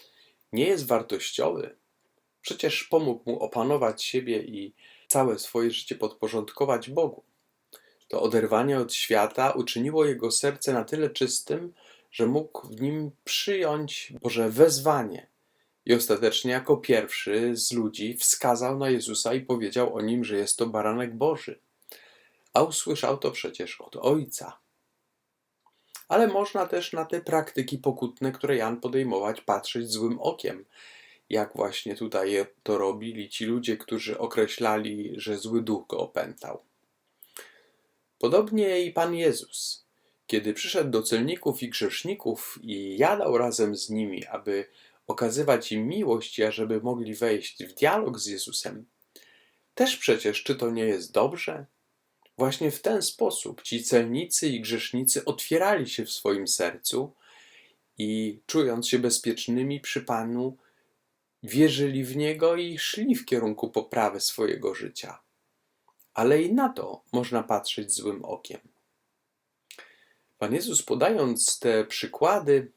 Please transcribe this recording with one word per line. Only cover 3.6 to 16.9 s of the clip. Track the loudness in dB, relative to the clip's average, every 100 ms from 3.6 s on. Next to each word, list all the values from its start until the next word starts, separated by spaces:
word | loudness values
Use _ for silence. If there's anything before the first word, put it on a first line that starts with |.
| 2 2 2 0
siebie | -4 -4 -2 -4
i | -4 -10 -12 _ -20 -12 2
całe | 4 4 0
swoje | -2 0 0
życie | -2 -8
podporządkować | -6 -6 -4 -4 -4 -6 -2 0 0 0
Bogu. | 0 0 -2 _ _ _ _ _ -20 _ _ -6
To | -2
oderwanie | 2 2 4 4 4 2
od | 0
świata | -2 2 4 2 2 2
uczyniło | 2 -2 -2 0 2
jego | 2 2 0
serce | 0 0 0 0
na | 0
tyle | 0 0 0
czystym, | 0 0 0 -2 -6 -6 -14 -20 -20 _
że | 0 2
mógł | 2 -2 -12 -14
w | -4
nim | -2 -2 -6 -10
przyjąć | -4 -2 0 0 2 0 -4 -8 -12 -6
Boże | -2 2 2
wezwanie. | 8 8 8 4 2 0 -6 -14 _ _ _ _ _ 4
I |
ostatecznie | 4 4 2 2 2 0
jako | 0 2 2
pierwszy | 4